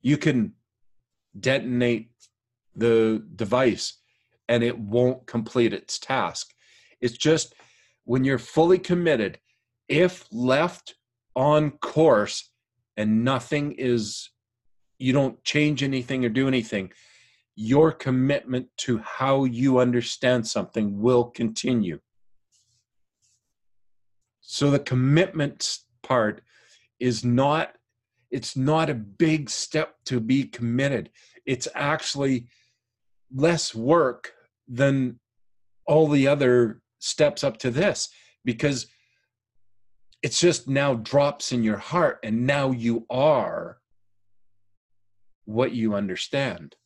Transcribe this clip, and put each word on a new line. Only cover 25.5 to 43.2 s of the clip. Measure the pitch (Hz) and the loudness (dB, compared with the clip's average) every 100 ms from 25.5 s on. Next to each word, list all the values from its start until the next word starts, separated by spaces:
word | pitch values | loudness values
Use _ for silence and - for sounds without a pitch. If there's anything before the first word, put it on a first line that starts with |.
| - - - _ _ | -4 -8 -8 _ _
part | - 127 107 - _ _ _ _ _ _ | -2 0 0 -4 _ _ _ _ _ _
is | 127 110 | -2 0
not, | 120 120 139 160 151 _ _ _ _ _ _ | 0 2 2 2 -2 _ _ _ _ _ _
it's | 135 - 135 | -10 -8 -4
not | 135 160 160 | 0 2 0
a | |
big | 123 101 - 165 156 147 | -4 -10 0 0 0 -4
step | - - 151 - _ - | -8 -4 -4 -4 _ -6
to | 123 | -4
be | 113 135 | 0 0
committed. | 131 - 120 120 139 123 - _ _ - | 0 -6 -4 0 -2 -2 -8 _ _ -14
It's | - 127 - | -6 -6 -6
actually | - 143 156 - 143 139 127 123 _ _ _ _ _ _ _ _ | -4 -4 -4 -6 -4 -2 -2 -6 _ _ _ _ _ _ _ _
less | 131 160 170 - | 0 0 0 -4
work | 113 120 170 135 120 - _ _ _ - | -4 2 4 4 -2 -16 _ _ _ -12
than | 120 139 139 127 123 _ _ _ _ _ _ | 0 2 2 -2 -6 _ _ _ _ _ _
all | - 156 156 | 2 4 4
the | 147 135 | 4 4
other | 143 127 123 117 - _ _ | 4 4 4 4 -2 _ _
steps | - - 147 - | -10 2 0 2
up | - - | -4 -2
to | 131 | -4
this, | 123 196 - - _ _ _ | 0 0 -2 -8 _ _ _
because | 123 117 147 131 - _ _ _ _ _ _ _ _ _ _ _ - _ | -6 -2 -2 -2 -8 _ _ _ _ _ _ _ _ _ _ _ -20 _
it's | 131 - | -6 2
just | 175 - - | 2 2 -2
now | 135 143 | 0 0
drops | 120 110 143 143 143 - | -2 0 2 2 -2 -6
in | 123 | -2
your | 110 101 | 0 -2
heart | - 170 151 - | -2 0 0 -2
and | 107 113 127 | -6 -2 0
now | 143 135 | 0 0
you | 123 117 113 - | -2 -2 -2 -4
are | 123 | 0